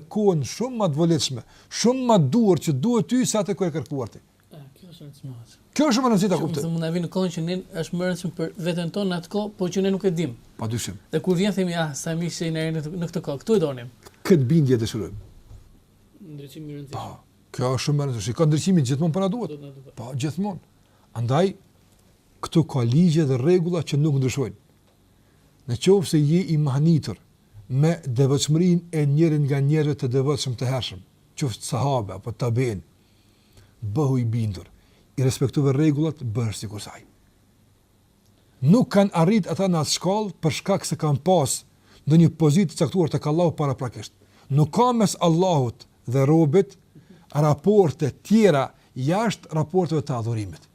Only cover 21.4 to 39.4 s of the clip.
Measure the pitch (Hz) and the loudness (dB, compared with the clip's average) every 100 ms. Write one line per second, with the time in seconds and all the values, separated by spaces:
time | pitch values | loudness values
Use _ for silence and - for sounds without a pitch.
21.4 | 196 - _ _ _ _ _ _ _ _ | 0 -2 _ _ _ _ _ _ _ _
22.4 | - 165 - 139 117 135 180 156 147 131 | -2 0 0 0 2 4 4 4 2 0
23.4 | 135 180 170 175 - 160 156 139 127 127 | 2 2 2 -4 -2 0 2 2 0 -2
24.4 | 113 98 _ _ _ _ _ _ _ _ | -6 -8 _ _ _ _ _ _ _ _
25.4 | _ _ - 117 - 202 165 160 147 170 | _ _ -8 -2 4 4 4 2 2 2
26.4 | 190 156 151 131 156 160 117 95 _ _ | 2 0 0 2 2 2 0 -10 _ _
27.4 | _ - - 131 156 160 139 117 139 139 | _ -20 -4 0 2 0 -2 0 2 2
28.4 | - 156 180 175 170 156 147 143 165 151 | 2 2 4 2 0 -2 2 2 2 2
29.4 | 143 139 139 156 151 135 131 135 135 143 | 0 0 2 2 0 -2 -2 0 0 -2
30.4 | 131 117 127 131 - 90 - _ _ - | -4 -4 -4 -4 -6 -12 -18 _ _ -6
31.4 | 143 107 - 117 135 131 104 98 117 110 | -6 -6 -6 -2 0 -2 -4 -8 -12 -4
32.4 | 123 113 131 95 - _ _ _ _ _ | -2 0 0 -4 -10 _ _ _ _ _
33.4 | _ _ _ _ 107 110 139 131 117 117 | _ _ _ _ -6 0 0 2 0 -2
34.4 | 110 87 - _ _ _ _ - 131 - | -2 -6 -12 _ _ _ _ -2 -2 0
35.4 | 131 - 139 131 156 143 - - 120 107 | -2 0 0 2 2 2 -2 -4 -6 -4
36.4 | 113 95 107 104 - - - _ _ _ | -4 -4 -10 -12 -14 -18 -20 _ _ _
37.4 | _ _ _ _ _ _ _ _ _ _ | _ _ _ _ _ _ _ _ _ _
38.4 | _ _ 131 220 - 202 202 175 160 226 | _ _ 4 4 4 2 2 4 4 2